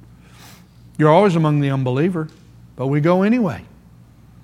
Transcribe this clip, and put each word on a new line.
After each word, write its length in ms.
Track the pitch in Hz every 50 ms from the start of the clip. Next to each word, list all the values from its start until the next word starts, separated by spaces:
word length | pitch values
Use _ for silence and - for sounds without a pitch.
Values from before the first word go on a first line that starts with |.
| - - - - - - - - - - - - - _ _ - - - -
You're 140 | - 151 151
always 260 | 156 180 208 202 160
among 240 | 170 160 151 147 147
the 80 | 143 139
unbeliever, 600 | 135 135 131 127 127 135 156 196 180 165 156 156 - - - - - - - - -
but 100 | - 127
we 160 | 135 143 151 147
go 220 | 170 180 185 190
anyway. 420 | 208 233 254 220 170 117 85 - - - - - - - - - - - - - - - -